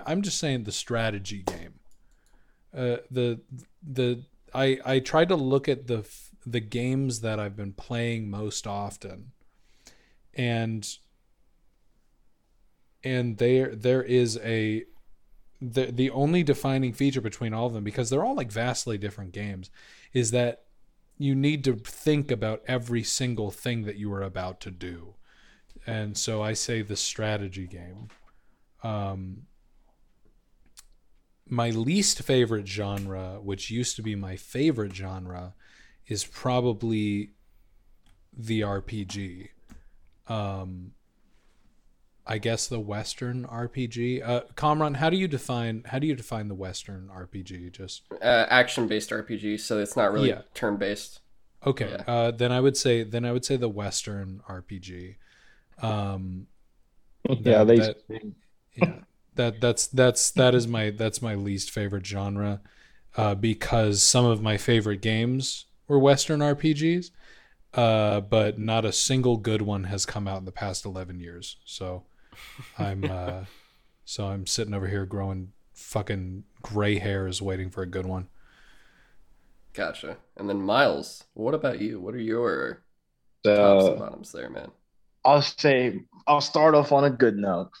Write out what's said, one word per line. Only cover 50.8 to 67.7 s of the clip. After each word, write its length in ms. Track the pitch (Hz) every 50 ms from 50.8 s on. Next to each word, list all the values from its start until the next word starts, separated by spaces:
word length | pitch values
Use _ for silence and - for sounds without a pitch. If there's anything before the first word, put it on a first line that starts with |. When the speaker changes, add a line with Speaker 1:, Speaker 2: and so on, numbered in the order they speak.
| 101 98 104 - - - - - _ _ - - - _ _ - -
Speaker 1:
Okay, 260 | 139 135 - 110 101
Speaker 2:
Yeah. 120 | - - - -
Speaker 1:
uh, 200 | 120 117 117 120
then 200 | 120 113 120 123
I 100 | 123 127
would 160 | 131 139 135 -
say, 260 | - 135 120 117 113
then 220 | 107 107 117 120
I 60 | 120
would 140 | 120 127 -
say 120 | - 139 127
the 120 | 120 113
Western 720 | 101 101 101 98 - - - 107 101 98 98 95 95 101 - -
R 160 | 95 92 98
P 160 | - 104 92
G. 380 | 90 92 90 90 90 92 101 - - _ _ _ _ - - _ _ _ - -
Um, 680 | - 113 107 104 101 98 98 95 95 92 92 92 95 - - _ _ _ _ _ _ _ _ _ _ _ - _ -
Speaker 3:
<laughs> 60 | -
Yeah, 340 | 135 113 110 123 113 107 107
Speaker 1:
that, 40 | 110
Speaker 3:
they 100 | 117 117
Speaker 1:
that, 540 | 107 110 107 - _ - 110 110 107 - - - _ _ _ _ _ _ _
yeah, 180 | - 180 170 156 - - _ _ _ _ _ _
that, 260 | - 120 117 110 110
that's, 260 | 120 120 120 - - -
that's, 440 | - 131 127 123 120 - - -
that 240 | - - 127 127 123
is 120 | 123 117 117
my, 240 | 117 113 107 107
that's 300 | 104 107 113 110 - -
my 140 | 120 113 104
least 340 | 101 101 101 98 98 - -
favorite 360 | - 110 104 101 101 98 95
genre, 560 | 98 101 98 98 101 101 101 104 101 101 101 - - _ - - - - - _ - - -
uh, 180 | 110 104 101
because 640 | 98 107 113 107 - - - - 117 110 107 101 98
some 240 | - - - 123 123
of 160 | 120 113 104
my 160 | 110 110 107 101
favorite 440 | - - 120 113 101 107 101 95
games 640 | - 110 110 110 117 123 127 135 131 - - - - _ _ _ _ -
were 120 | 143 139
Western 420 | 135 139 139 135 - - 156 147
R 140 | 147 147 143
P 180 | 143 - 160 151
Gs, 380 | 143 156 165 170 180 175 - - - - - - - - _ _ _ - _